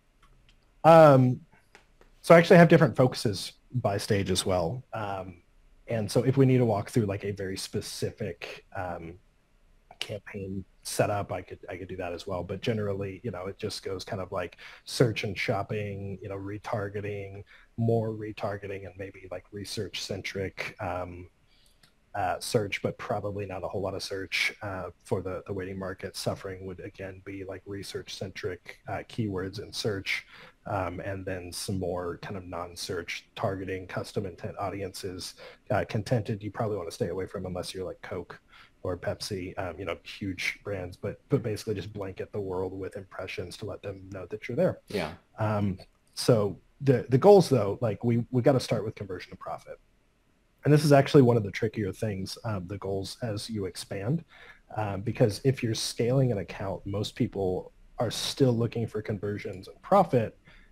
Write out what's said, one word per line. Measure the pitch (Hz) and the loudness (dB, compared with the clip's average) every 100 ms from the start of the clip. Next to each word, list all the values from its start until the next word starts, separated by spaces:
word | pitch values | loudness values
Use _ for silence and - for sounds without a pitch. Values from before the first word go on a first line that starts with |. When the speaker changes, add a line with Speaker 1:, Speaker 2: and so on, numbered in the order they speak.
| _ _ _ - _ _ _ _ | _ _ _ -20 _ _ _ _
Speaker 1:
Um, | 156 165 156 131 127 127 - _ _ - _ _ - _ | 12 12 12 12 8 2 -6 _ _ -20 _ _ -20 _
so | - 170 | 8 10
I | |
actually | 170 180 | 12 10
have | 165 | 12
different | 170 143 107 | 10 6 6
focuses | 127 - 117 95 - - _ | 2 4 -2 -2 -6 -14 _
by | 123 110 101 | -2 0 0
stage | - 101 92 | 2 0 2
as | 92 101 | 0 2
well. | 90 85 127 - | 2 0 -4 -8
Um, | 113 104 95 92 85 _ _ _ - - | -8 -6 -6 -10 -14 _ _ _ -20 -4
and | 113 101 | -4 0
so | 127 | 2
if | 123 135 | 2 6
we | 131 | 6
need | 127 | 6
to | 120 | 4
walk | 101 - | 2 0
through, | 127 101 | 0 0
like, | 98 | -2
a | 101 | -4
very | 98 95 95 | -6 -6 -8
specific, | - - - - 104 - 101 - - - - 98 | -6 -8 -8 -6 -8 -6 -10 -8 -12 -16 -14 -10
um, | 90 85 82 87 _ _ _ _ _ _ _ - | -8 -8 -10 -16 _ _ _ _ _ _ _ -14
campaign | - 107 - 104 95 95 - _ | -10 -10 -10 -10 -8 -8 -10 _
setup, | - - 104 101 90 | -8 0 0 0 -4
I | 90 | -8
could, | - 90 - | -8 -14 -12
I | 92 | -12
could | 92 | -10
do | 92 | -8
that | 90 | -6
as | 85 - | -8 -6
well. | 90 | -6
But | 87 95 | -6 -4
generally, | - 107 104 98 98 95 | -2 -2 -2 -4 -6 -8
you | 117 | -8
know, | 90 95 | -8 -8
it | - | -6
just | 101 - | -8 -6
goes | 98 95 | -8 -8
kind | - 98 | -6 -6
of | 90 | -6
like | 95 87 - - - | -6 -6 -8 -20 -20
search | - - 123 107 | -12 2 2 2
and | 110 90 | -4 -4
shopping, | - 101 101 107 101 98 98 95 | -2 -2 -2 -6 -6 -8 -8 -10
you | 104 | -10
know, | 98 | -10
retargeting, | 98 107 - 110 101 104 101 101 98 98 - - - - | -8 -10 -6 -6 -6 -6 -8 -8 -10 -14 -18 -20 -16 -4
more | 113 113 110 | 0 2 0
retargeting, | 107 107 104 107 101 101 98 92 | -4 -10 -6 -6 -6 -8 -10 -10
and | 92 | -12
maybe, | 98 95 92 | -14 -14 -14
like, | 90 - | -14 -12
research-centric, | 104 95 - 92 - - 98 - 98 95 - - - | -12 -10 -8 -6 -8 -8 -8 -6 -6 -6 -6 -10 -8
um, | 95 90 90 87 90 _ _ _ _ _ - _ _ 101 | -6 -6 -8 -12 -18 _ _ _ _ _ -20 _ _ -4
uh, | 90 87 | -2 -2
search, | - 117 101 - | 0 0 0 -2
but | 104 - | -4 -6
probably | - 117 104 98 98 | -4 -4 -4 -6 -8
not | 92 | -8
a | 85 | -6
whole | 101 | -4
lot | 95 | -4
of | 95 | -4
search, | - 98 95 - - - | -6 -8 -4 -2 -2 -2
uh, | 104 92 90 - - | -8 -8 -10 -12 -4
for | 104 | -4
the, | 92 90 - | -2 -8 -6
the | |
waiting | 98 92 95 | -6 -6 -6
market. | 95 95 95 - | -8 -8 -10 -6
Suffering | - 95 98 92 95 | -4 -4 -8 -10 -12
would, | 90 | -12
again, | 104 - 95 92 | -14 -12 -14 -12
be, | 98 98 92 | -14 -12 -12
like, | 92 - | -12 -12
research-centric, | 101 90 98 - - 98 - 101 90 - - - | -12 -10 -10 -10 -10 -10 -8 -8 -8 -12 -18 -10
uh, | 87 - | -8 -8
keywords | - 110 92 95 101 | -4 -4 -4 -6 -8
in | 82 | -12
search, | - 117 98 - - - - - _ - | -6 -4 -4 -4 -6 -6 -18 -20 _ -6
um, | 104 90 90 | -4 -4 -6
and | 101 98 95 | -8 -8 -8
then | 92 87 | -8 -8
some | - - 95 | -10 -6 -4
more | 90 90 87 85 | -4 -4 -6 -8
kind | - 95 | -10 -10
of | 90 | -8
non-search | 85 87 87 - 90 87 - - - | -8 -10 -10 -8 -6 -6 -10 -12 -6
targeting, | 107 95 95 92 92 | -4 -2 -6 -8 -6
custom | 113 - 117 98 | -8 -6 -6 -6
intent | 85 104 - | -8 -10 -6
audiences. | 101 98 95 - 98 90 - - - - _ | -6 -6 -8 -8 -10 -8 -12 -14 -20 -20 _
Uh, | 98 87 | 0 0
Contented, | 113 - 123 101 104 | -2 0 0 0 -4
you | 104 | -6
probably | - 110 101 | -4 -4 -4
wanna | 82 | -6
stay | - 95 | -4 -4
away | 92 92 | -4 -6
from | 101 92 | -6 -6
unless | 90 85 | -6 -8
you're, | 92 90 | -8 -8
like, | 82 | -10
Coke | - 92 85 - _ - - _ | -10 -10 -10 -16 _ -20 -20 _
or | 95 87 | -6 -4
Pepsi, | - 90 - 95 92 90 | -4 -6 -6 -6 -6 -6
um, | 92 80 | -8 -6
you | 87 | -6
know, | - | -8
huge | - - 98 87 - - | -10 -10 -8 -4 -6 -6
brands, | 104 98 90 - | -8 -8 -8 -8
but, | 101 - _ | -10 -10 _
but | 135 | -2
basically | 117 101 - | 0 -6 -4
just | 95 98 | -6 -6
blanket | 104 95 92 98 | -10 -10 -10 -10
the | 107 | -8
world | 95 92 95 95 | -4 -4 -4 -6
with | 92 101 | -10 -10
impressions | 95 - 95 - 92 - | -14 -12 -10 -8 -10 -10
to | 101 | -10
let | 90 | -10
them | 101 95 95 | -10 -12 -12
know | 98 87 | -12 -10
that | 107 - | -10 -6
you're | 123 | 0
there. | 180 - - | 0 0 -6
Speaker 2:
Yeah. | 101 80 - _ - | -6 -6 -8 _ -4
Speaker 1:
Um, | 107 104 101 90 - _ _ - | -2 0 0 -2 -10 _ _ -2
so | - 113 101 - _ _ | 4 4 4 -4 _ _
the, | 139 120 - | 4 4 4
the | 127 | 6
goals, | 190 202 170 | 10 10 8
though, | 127 101 101 | 2 2 0
like, | 117 104 | -2 0
we, | 120 117 113 | 0 0 2
we | 127 | 2
gotta | 135 127 | 4 4
start | - 117 | 2 -2
with | 107 | -2
conversion | - 98 90 - | -8 -10 -10 -12
to | 92 | -14
profit. | 87 73 71 73 _ _ _ _ _ _ _ _ 139 | -10 -10 -12 -18 _ _ _ _ _ _ _ _ 6
And | |
this | 147 | 6
is | 151 | 8
actually | 139 139 151 | 8 10 10
one | 120 117 | 10 6
of | |
the | 101 | 2
trickier | - 110 110 95 | -2 -2 -2 -4
things, | - 110 95 92 - | -4 -4 -4 -6 -8
um, | 117 101 87 | -6 -6 -6
the | 101 | -8
goals | 98 98 95 - | -4 -4 -6 -8
as | 117 104 - | -6 -6 -6
you | 107 92 | -6 -6
expand, | - - 101 101 165 - - - - _ - | -8 -10 -6 -2 -2 -4 -18 -20 -20 _ -6
um, | 104 98 | -4 -4
because | 110 104 120 101 135 | -4 2 2 4 0
if | 127 | 0
you're | 113 | -2
scaling | 110 - - 117 139 127 | -2 -4 -2 2 4 2
an | 101 | 0
account, | 87 - 98 87 98 | -4 -8 -6 -6 -6
most | 101 104 - | -4 -4 -2
people | 107 98 95 87 - - - - | -2 0 0 -2 -4 -16 -18 -4
are | 113 | -4
still | - - - 131 | -2 -6 2 4
looking | 117 117 120 110 | 4 0 -2 -4
for | 107 | -4
conversions | - 101 104 104 - 92 - | -4 -4 -4 -6 -8 -10 -14
and | - | -18
profit | - 196 185 123 107 - - - - | 4 6 6 4 2 -4 -20 -20 -20